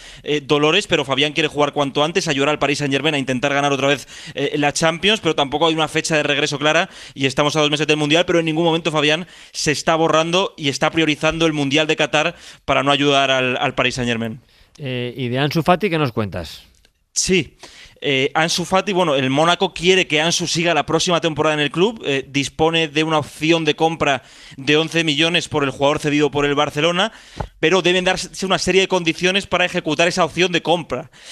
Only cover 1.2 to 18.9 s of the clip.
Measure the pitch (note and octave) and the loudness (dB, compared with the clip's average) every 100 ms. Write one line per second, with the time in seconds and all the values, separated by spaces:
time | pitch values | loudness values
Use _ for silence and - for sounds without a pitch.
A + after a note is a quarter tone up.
1.2 | D3 D3 D3+ C#3+ C#3+ C#3+ C#3 C#3 D3+ F3 | 0 0 -2 0 0 0 -2 0 0 0
2.2 | D#3+ C3+ C#3 D3 C#3 C#3+ C#3+ C3+ D3 D3 | -2 0 0 0 0 0 -2 0 0 0
3.2 | C3 B2+ C#3+ C#3 C#3+ C#3 C3+ C#3 - - | -2 -2 0 0 0 2 2 0 -4 -18
4.2 | - - C#3 D3+ D3 C#3 E3 E3 F#3 A3 | -12 -6 -4 0 0 2 0 0 0 0
5.2 | E3 D3+ C#3+ C#3+ E3 D#3+ D3+ D#3+ D#3 D#3 | 0 0 -2 0 0 0 -2 -2 0 0
6.2 | D3 C#3 D3 C#3+ D3 D#3+ F#3 - - - | 0 0 -2 0 0 2 0 -6 -18 -4
7.2 | C3+ C3 D3 D3+ D3 D3 D3+ D3+ D3 D3+ | -2 0 0 2 2 2 0 0 2 2
8.2 | F3+ E3+ E3 D#3 E3+ E3 E3 D3+ D3 D#3 | 2 0 0 0 0 0 0 0 2 0
9.2 | F3+ - - - - C#3+ - E3 D#3+ D#3 | -4 -16 -14 -6 -2 -2 0 2 2 2
10.2 | D#3+ F3 G3 - D3 C3 D#3 E3 D#3 D3 | 2 0 -2 -4 -4 -2 0 2 0 0
11.2 | D#3 D#3+ D#3+ D3+ C#3 C#3+ D#3 D#3 D3+ D3+ | -2 0 0 0 0 0 0 0 0 0
12.2 | D#3 - - - - C3+ C3+ C#3+ C#3+ C#3 | -2 -4 -14 -10 -2 0 2 2 2 2
13.2 | C3+ C3 B2+ B2+ C3+ B2+ B2+ B2 A#2+ A#2 | 2 0 0 -2 -2 0 -2 -2 -2 -2
14.2 | A2+ A2 - _ _ - C#3+ B2+ B2 A#2+ | -4 -8 -16 _ _ -14 -8 -6 -6 -6
15.2 | B2+ B2+ D3 E3 D#3 F3+ G#3 D#3+ C#3+ A#2 | -4 -2 0 0 2 2 0 -2 -2 -2
16.2 | G#2 F2+ E2 - - _ _ _ _ - | -4 -6 -10 -14 -20 _ _ _ _ -4
17.2 | - F#3+ C#3 - - - - - C#3 C3+ | 0 0 -2 -8 -20 -20 -20 -8 -2 0
18.2 | C3+ - E3 - E3+ F#3+ G3 | 0 0 0 -2 0 0 0